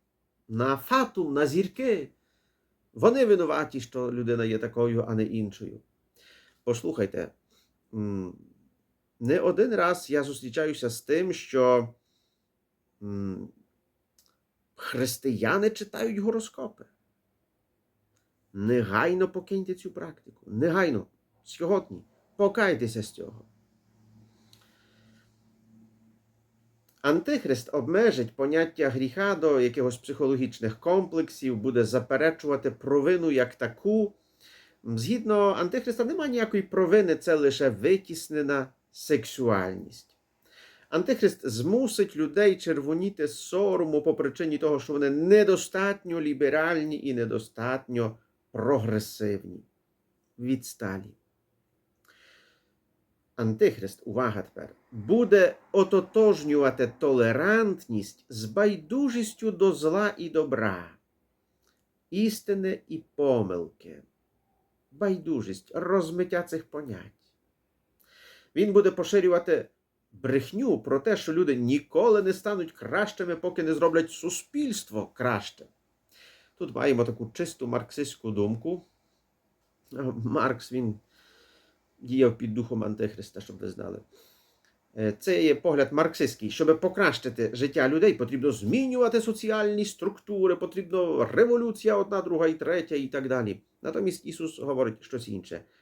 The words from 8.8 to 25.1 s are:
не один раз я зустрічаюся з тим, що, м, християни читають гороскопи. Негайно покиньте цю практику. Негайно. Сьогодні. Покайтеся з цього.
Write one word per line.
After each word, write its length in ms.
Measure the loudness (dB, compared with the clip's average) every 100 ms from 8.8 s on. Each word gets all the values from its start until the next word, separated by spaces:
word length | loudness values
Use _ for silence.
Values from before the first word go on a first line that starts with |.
| _ _ _ _
не 200 | -2 0
один 360 | 2 0 0 2
раз 340 | 0 0 -2
я 140 | -2
зустрічаюся 640 | -2 -6 -8 -4 -4 -4 -6
з 120 | -6
тим, 320 | -2 0 0
що, 600 | -4 -2 2 4 4 2 -8 _ _ _ _ _ _ _ _ _ _
м, 480 | -10 -6 -6 -8 -12 _ _ _ _ _ _ _ _ _ _ _ _ -16
християни 920 | -8 -4 -4 -4 -4 0 2 2 2
читають 480 | -2 -6 -6 -4 -2
гороскопи. 680 | -2 -2 -6 -10 -14 -14 -20 _ _ _ _ _ _ _ _ _ _ _ _ _ _ _ _
Негайно 760 | -6 0 0 2 2 2 2 -2
покиньте 440 | -4 -6 -6 -6
цю 180 | -10 -12
практику. 600 | -14 -16 -16 -20 -20 -10
Негайно. 560 | -2 0 2 2 0 -4 _ _ _
Сьогодні. 600 | -20 -6 -2 0 -2 -12 -18 _ _ 0
Покайтеся 680 | 0 2 2 2 -2 -4
з 80 | -8
цього. 340 | -10 -16 -16 -20 _ _ _ _ _ _ _ _ _ _ _ _ _ _ _ _